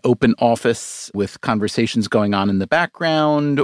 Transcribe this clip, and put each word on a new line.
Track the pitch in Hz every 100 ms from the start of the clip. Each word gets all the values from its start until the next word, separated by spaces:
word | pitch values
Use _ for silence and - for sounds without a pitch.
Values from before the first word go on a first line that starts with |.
open | 127 120 - -
office | 120 117 120 113 - - -
with | 101 98 -
conversations | - 110 104 - 113 117 104
going | 117 104
on | 101 98
in | 98
the | 95
background, | 160 170 - 165 156 151 151 147 143